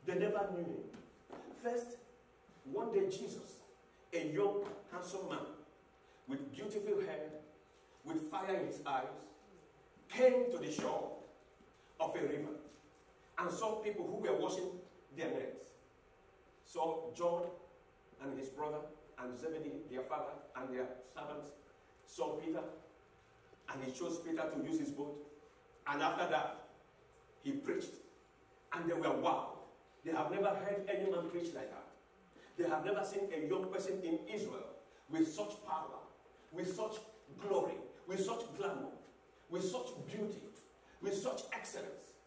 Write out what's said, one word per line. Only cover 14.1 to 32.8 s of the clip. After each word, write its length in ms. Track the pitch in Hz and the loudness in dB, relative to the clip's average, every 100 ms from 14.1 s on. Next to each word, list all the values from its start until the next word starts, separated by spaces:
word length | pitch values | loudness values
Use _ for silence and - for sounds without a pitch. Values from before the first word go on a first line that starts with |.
| - | 0
were 200 | - - | 4 4
washing 340 | 180 175 185 180 - - - 143 | 4 2 -2 -4 -12 -20 -14 -4
their 140 | 160 | 0
nets. 400 | 143 127 - - - - - - - - - - - | 0 -2 -6 -14 -18 -20 -20 -20 -20 -20 -20 -20 -20
Saw 480 | - 170 165 160 - | -8 2 2 2 -2
John 300 | - 175 175 175 - - - - - - - | 2 4 4 0 -6 -16 -20 -20 -20 -20 -10
and 160 | 139 139 | -6 -4
his 100 | 135 | -6
brother 320 | 147 151 151 147 - - - | -2 -2 -2 -6 -14 -18 -8
and 200 | 123 123 | -8 -4
Zebedee, 440 | 160 156 147 - - | -4 -2 -4 -6 -6
their 120 | 127 | -4
father, 300 | - 156 - - - 127 | -2 -2 -2 -6 -10 -8
and 180 | 131 | -4
their 140 | 127 127 - - | -2 -2 -4 -12
servants. 360 | 143 147 147 143 - - - - - - | -10 -6 -8 -10 -14 -20 -20 -20 -20 -14
Saw 300 | - 156 - | -2 0 0
Peter, 260 | 165 - - - - - - - - - - - - | 0 -2 -2 -10 -16 -20 -20 -20 -20 -20 -20 -16 -10
and 160 | 131 | -4
he 80 | 131 | -4
chose 260 | - 170 165 | -2 -2 -2
Peter 320 | 165 160 - | 0 0 0
to 180 | - - | 0 2
use 120 | 160 | 2
his 100 | 139 | 2
boat. 260 | - 147 - - - - - - - - | -2 -4 -4 -10 -16 -20 -20 -20 -8 0
And 160 | 143 | 4
after 260 | 131 - 180 | 4 4 4
that, 400 | 156 - - - - - - - - - - | 4 2 -4 -12 -20 -20 -20 -20 -20 -20 -6
he 100 | 139 | -2
preached. 420 | - - - - - - - - - - - - | 0 0 -2 -2 -10 -18 -20 -20 -20 -20 -20 -6
And 160 | 170 170 | 0 2
they 60 | |
were 140 | 170 160 | 4 4
wowed. 500 | 175 170 160 - - - - - - | 4 4 4 0 -8 -14 -18 -20 -10
They 80 | 160 | 0
have 180 | 156 156 | 2 2
never 180 | 202 202 | 4 4
heard 360 | 190 202 196 190 | 4 2 0 0
any 220 | 180 190 | 2 2
man 200 | 175 165 | 2 0
preach 240 | 175 170 | -2 -2
like 160 | 139 - | -4 -6
that. 160 | - - - - - - - - - | -8 -14 -18 -20 -20 -20 -20 -14 0
They 120 | 170 | 4
have 160 | 156 | 4